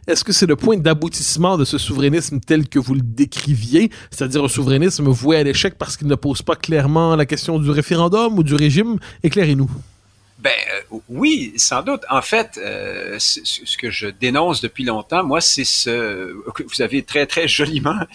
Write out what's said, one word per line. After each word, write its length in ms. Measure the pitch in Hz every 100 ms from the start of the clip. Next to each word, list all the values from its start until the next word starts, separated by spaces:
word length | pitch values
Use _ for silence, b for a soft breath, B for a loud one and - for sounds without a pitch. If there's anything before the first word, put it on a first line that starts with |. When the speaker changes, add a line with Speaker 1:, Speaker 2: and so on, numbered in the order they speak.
| -
Speaker 1:
est-ce 200 | 165 -
que 80 |
c'est 120 | - 180
le 120 | 143
point 180 | 220 214
d'aboutissement 840 | 156 156 160 - 151 151 180 185
de 60 |
ce 140 | 135 -
souverainisme 640 | - 131 139 165 - 139
tel 260 | - 156 147
que 100 | 143
vous 160 | 123
le 80 | 135
décriviez, 880 | 120 113 139 - 139 123 110 151 220 B B
c'est-à-dire 320 | - 131 143
un 60 | 143
souverainisme 580 | - 131 135 180 180 143
voué 300 | 120 135 160
à 60 |
l'échec 340 | 143 135 196 -
parce 180 | - -
qu'il 120 | 143
ne 80 | 139
pose 260 | 143 135
pas 160 | - 160
clairement 580 | - 156 139 156 165 160
la 100 | 139
question 320 | 151 - 160
du 120 | 143
référendum 680 | 147 143 170 175 214 233 208
ou 60 |
du 100 | 151
régime ? 460 | 147 147 139 226 214 B B
Éclairez-nous. 460 | 165 202 160 139 135 - - _ _ _ _ _
Speaker 2:
Ben, 120 | 113 117 - 98 -
euh, 60 | 110 -
oui, 460 | 123 294 311 120 110
sans 280 | - 131
doute. 180 | 185 277 -
En 120 | 131
fait, 380 | - 226 220 -
euh, 560 | 101 101 98 95 90 101
c-, 220 | - - -
c-, 160 | -
ce 140 | - -
que 120 | 120
je 180 | - 104
dénonce 520 | 98 127 135 175 139
depuis 240 | 117 -
longtemps, 400 | 127 110 - 170
moi, 160 | 170 151
c'est 240 | - -
ce, 720 | 127 - 123 117 110 95 92 95
vous 460 | 92 - - -
avez 200 | 113 135
très, 220 | - 147 143
très 200 | - 160
joliment 520 | - 147 156 147 196 -